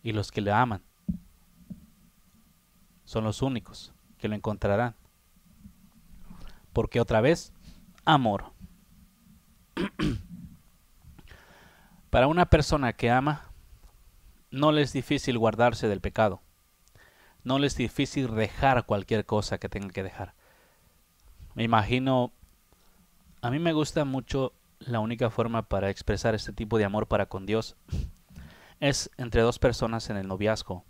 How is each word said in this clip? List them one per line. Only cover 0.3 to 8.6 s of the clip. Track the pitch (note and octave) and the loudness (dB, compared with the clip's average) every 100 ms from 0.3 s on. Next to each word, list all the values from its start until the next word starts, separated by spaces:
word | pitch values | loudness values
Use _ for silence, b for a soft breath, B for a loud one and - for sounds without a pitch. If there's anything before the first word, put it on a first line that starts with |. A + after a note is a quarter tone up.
que | - | -2
le | G2+ | 2
aman | G#2 B2 G2 _ _ - - - _ _ _ - - - _ - _ _ _ _ _ _ _ _ _ - | 2 2 -2 _ _ -8 -8 -12 _ _ _ -20 -20 -20 _ -20 _ _ _ _ _ _ _ _ _ -6
son | A#2 | -4
los | A2 G#2+ | -2 -2
únicos | C3+ A#2+ - - - - _ - | -4 -4 -8 -20 -20 -20 _ -8
que | A2 | -6
lo | G#2+ | -4
encontrarán. | A2 G2+ G#2 G2+ A#2+ - _ _ _ _ _ - - - - - - - B B B B B | -4 -2 0 2 0 -6 _ _ _ _ _ -20 -20 -20 -20 -20 -20 -20 B B B B B
Porque | - A2 A#2+ | -2 0 0
otra | A2+ A2 | 2 4
vez, | C3 E3+ - - B B - - - | 4 2 -2 -20 B B -20 -4 2
amor. | D3+ A#2 G2 - - | 4 4 0 -6 -18